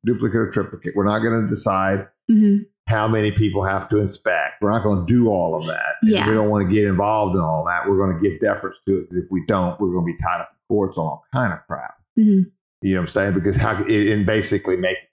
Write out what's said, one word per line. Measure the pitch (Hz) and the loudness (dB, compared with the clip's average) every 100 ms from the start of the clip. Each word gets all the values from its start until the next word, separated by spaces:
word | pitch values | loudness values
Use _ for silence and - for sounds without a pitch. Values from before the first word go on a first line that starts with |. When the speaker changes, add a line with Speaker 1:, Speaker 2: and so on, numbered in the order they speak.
| 110 | 0
Speaker 1:
duplicate | - 107 113 | 0 0 0
or | 104 | 0
triplicate. | - 98 - 87 101 | -2 -4 -8 -6 0
We're | 101 | 0
not | 107 | 2
gonna | 117 113 107 | 0 0 -2
decide | 110 - 95 95 98 98 _ - | -2 -2 0 0 -2 -6 _ 2
Speaker 2:
Mm-hmm. | 220 208 202 - _ - | 4 6 2 -2 _ -4
Speaker 1:
how | 110 110 | 0 2
many | 110 107 | 2 0
people | 98 107 95 | 2 0 0
have | 95 98 - | -2 -2 0
to | 104 | 0
inspect. | 98 98 110 85 69 - | 0 -4 -2 -2 -2 -2
We're | 104 | 0
not | 113 | 0
gonna | 107 98 87 | 0 0 2
do | 123 117 | 2 4
all | 98 85 | 2 0
of | 80 80 | -2 -6
that. | 80 - - | -6 -6 0
And | 220 | 2
Speaker 2:
Yeah. | 202 - | 2 2
Speaker 1:
we | |
don't | 110 107 | 2 2
wanna | 104 90 | 0 2
get | 107 101 | 2 2
involved | 92 101 110 104 92 | 2 0 0 0 0
in | |
all | 80 80 82 | 0 -2 -2
that. | 87 90 | -2 0
We're | 98 | 2
gonna | 98 82 | 0 0
give | 98 - | -2 0
deference | 104 - 95 - - | -2 -2 -6 -8 -2
to | 95 | -2
it, | 85 | -2
'cause | 90 | -8
if | 85 | -4
we | 92 78 | -6 0
don't, | 101 90 87 | 0 0 -2
we're | 98 | -2
gonna | 90 85 | -2 -4
be | 82 | -4
tied | 85 87 | -4 -4
up | 85 | -6
in | _ _ | _ _
courts | 101 95 92 | -2 0 -2
on | |
all | 80 69 _ | -6 -6 _
kind | 127 120 | -4 -2
of | 80 _ | -4 _
crap. | 69 60 - _ - | -12 -12 -18 _ 2
Speaker 2:
Mm-hmm. | 214 196 180 _ _ _ | 4 4 2 _ _ _
Speaker 1:
You | 98 | -2
know | 95 | -2
what | 85 | 0
I'm | |
saying? | 104 98 | 0 0
Because | 95 92 | 0 0
how, | 95 110 101 | 0 0 -2
it, | 104 107 104 | 0 2 2
and | 107 98 | 2 2
basically | 110 - 98 - 92 | 0 0 -2 0 0
make | 92 92 - | 0 -4 -10